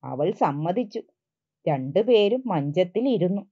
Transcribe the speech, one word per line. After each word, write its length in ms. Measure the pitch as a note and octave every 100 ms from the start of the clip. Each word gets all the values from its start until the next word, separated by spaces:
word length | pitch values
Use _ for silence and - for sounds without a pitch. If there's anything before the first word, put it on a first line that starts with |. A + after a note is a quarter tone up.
അവൾ 260 | C3 C3 D#3
സമ്മതിച്ചു. 720 | - G3+ C#3+ D#3 F#3 B3 A3+ - _ _ _ _ _ -
രണ്ടുപേരും 760 | C#3 C3 D#3+ G#3+ A#3 G3+ B3 C4
മഞ്ചത്തിൽ 600 | F3 C#3+ D3 F3+ G3+ B3+
ഇരുന്നു. 340 | A#3 F3+ G3 G3